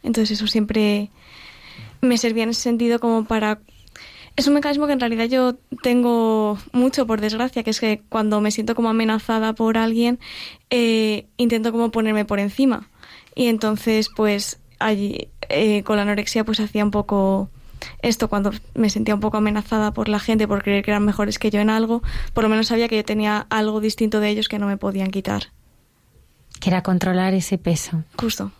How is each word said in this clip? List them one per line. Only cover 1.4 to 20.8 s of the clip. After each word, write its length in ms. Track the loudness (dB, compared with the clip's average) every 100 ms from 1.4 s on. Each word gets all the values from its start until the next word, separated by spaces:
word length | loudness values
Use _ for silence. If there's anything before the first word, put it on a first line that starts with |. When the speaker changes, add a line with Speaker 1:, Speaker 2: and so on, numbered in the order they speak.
| -20 -20 -20 -20 -20 -2
Speaker 1:
me 160 | 2 2
servía 260 | 0 0
en 60 | -2
ese 120 | -2
sentido 380 | -2 0 2 2
como 260 | 2 0 0
para, 340 | 0 0 -4 -8 -20 -20 -20 -20 -20 -10 -2
es 120 | 2
un 60 | 2
mecanismo 320 | 2 0 0
que 60 |
en 60 | 0
realidad 260 | 0 0 2
yo 300 | 2 2 0 _ -4
tengo 760 | 2 4 4 4 2 2 0 -2 -2
mucho, 340 | 2 2 2 0
por 160 | 0
desgracia, 420 | -2 -2 -2 -2
que 60 | -4
es 100 | 0
que 220 | 0 -2 _
cuando 320 | 0 2 2
me 80 | 2
siento 220 | 0 -2 0
como 140 | 2
amenazada 640 | 2 2 0 0 0 0
por 240 | 0 0 2
alguien, 420 | 2 2 0 0 -6 -16 -18 -20 _
eh, 580 | 0 2 2 2 -2 -6 -2
intento 340 | 0 2 0
como 200 | 0 0
ponerme 340 | 0 0 0 0
por 140 | -2
encima. 500 | -2 2 2 2 -6 _ -20 -20 -16 -2
Y 120 | 0
entonces, 640 | 2 0 -2 0 0 0 0
pues, 440 | 0 0 -4 -12 -20 -4
allí, 480 | -2 0 -2 -6 -12 -14 -2
eh, 340 | 2 2 2
con 140 | 0 0
la 40 |
anorexia, 400 | 0 -2 -2 -2
pues, 160 | 0 -2
hacía 240 | -2 0
un 80 | 0
poco 580 | 0 0 2 2 2 -2 -10 -20 -18 -16 -4
esto, 280 | -2 0 0
cuando 220 | 0 -2 -4 -10
me 160 | -2 0
sentía 240 | 0 0
un 80 | 0
poco 160 | 0 0
amenazada 540 | 0 -2 -2 0 0
por 140 | -2 -2
la 100 | -2
gente 280 | 0 0 2
por 160 | 0
creer 200 | 0 0